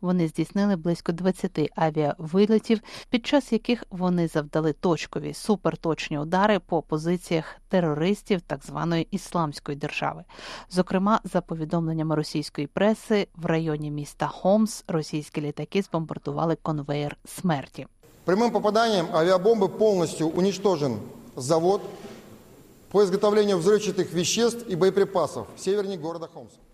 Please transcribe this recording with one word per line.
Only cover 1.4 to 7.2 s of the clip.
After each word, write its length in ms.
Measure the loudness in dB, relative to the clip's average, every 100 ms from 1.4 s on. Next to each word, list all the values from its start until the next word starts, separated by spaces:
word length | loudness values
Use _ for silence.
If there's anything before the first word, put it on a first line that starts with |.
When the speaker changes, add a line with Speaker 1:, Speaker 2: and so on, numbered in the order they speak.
| -4 -2 -2 2
Speaker 1:
авіавилетів, 1040 | 0 2 0 -2 -2 2 4 4 2 -2 -2 -18 -4
під 160 | -4 2
час 280 | 2 2
яких 300 | -2 0 -4 -4
вони 380 | -4 0 2 2
завдали 460 | 0 -2 0 0
точкові, 600 | 0 0 0 -2 -8 -8
суперточні 880 | -10 -2 0 0 -2 -4 -4 -4 -4
удари 400 | -2 2 4 2
по 220 | 2 -2
позиціях 640 | 0 -4 0 -2